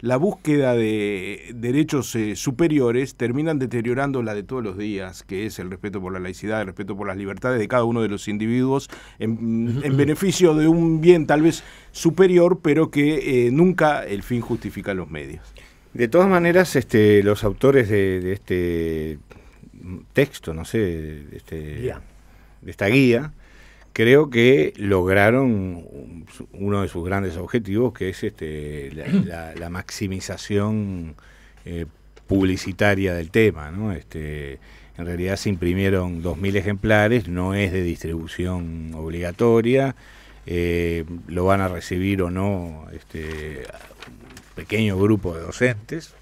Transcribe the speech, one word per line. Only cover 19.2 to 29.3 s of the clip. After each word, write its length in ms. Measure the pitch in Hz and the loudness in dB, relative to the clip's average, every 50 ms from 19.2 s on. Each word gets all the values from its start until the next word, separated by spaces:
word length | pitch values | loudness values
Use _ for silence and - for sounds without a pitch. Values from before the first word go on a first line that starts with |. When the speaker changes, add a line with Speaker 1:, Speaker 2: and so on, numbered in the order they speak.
| - - - - - - - - - - - - - 92 92 - - - | -16 -20 -20 -20 -20 -20 -20 -20 -20 -20 -20 -18 -16 -14 -14 -14 -16 -2
Speaker 2:
texto, 420 | - 131 143 - - - - 85 78 | 0 0 0 0 -2 -8 -10 -10 -10
no 100 | 80 82 | -10 -8
sé, 140 | - - 113 | -4 -2 -2
de 580 | 107 90 82 80 78 78 76 73 73 78 - | 0 -2 -2 -4 -8 -10 -12 -14 -16 -16 -18
este, 400 | - - - - 80 76 76 76 | -18 -14 -12 -12 -12 -10 -10 -8
Speaker 3:
Guía. 240 | 71 - - - - - - - - - - - - - - - - | -8 -8 -8 -8 -10 -16 -20 -20 -20 -20 -20 -20 -20 -20 -20 -20 -20
Speaker 2:
de 100 | - - | -18 -14
esta 160 | - - 101 | -6 -2 2
guía, 460 | 101 120 139 135 123 117 120 147 151 - - - - - - - - - - - _ | 4 6 6 6 6 4 2 0 -4 -12 -18 -20 -20 -20 -20 -20 -20 -20 -20 -20 _
creo 380 | - - 110 117 131 147 156 147 | -2 2 6 6 6 6 6 4
que 420 | 120 117 117 127 135 156 156 - - | 4 4 6 6 6 6 4 0 -4
lograron 680 | - 104 98 98 92 90 92 95 101 101 110 120 131 139 | -4 0 2 2 2 4 4 4 6 6 6 4 4 2
un, 800 | 127 113 98 95 92 90 85 80 - - 69 67 - 85 82 82 - - - - - | 2 0 0 -2 -4 -6 -10 -12 -16 -16 -16 -16 -16 -16 -18 -18 -18 -18 -18 -18 -16
uno 300 | - - 98 101 101 101 | -10 -6 -2 -2 0 0
de 60 | 98 82 | -2 -2
sus 160 | - 87 82 | -4 -6 -4
grandes 320 | 90 98 98 98 92 82 | -2 -2 -2 -2 -4 -6
objetivos, 560 | 80 - - - 120 104 95 98 110 127 120 | -8 -6 -2 -2 -2 -2 -2 0 0 0 0
que 180 | 120 - 92 95 | -2 -4 -6 -6
es, 120 | 92 - | -6 -6
este, 680 | - 104 - - 82 78 76 76 73 73 76 73 71 69 | -8 -8 -8 -8 -10 -10 -8 -8 -8 -10 -10 -10 -10 -12
la, 140 | 73 76 76 | -12 -12 -4
<clears throat> 180 | - 170 196 - | 0 0 0 0
la, 300 | 90 | 0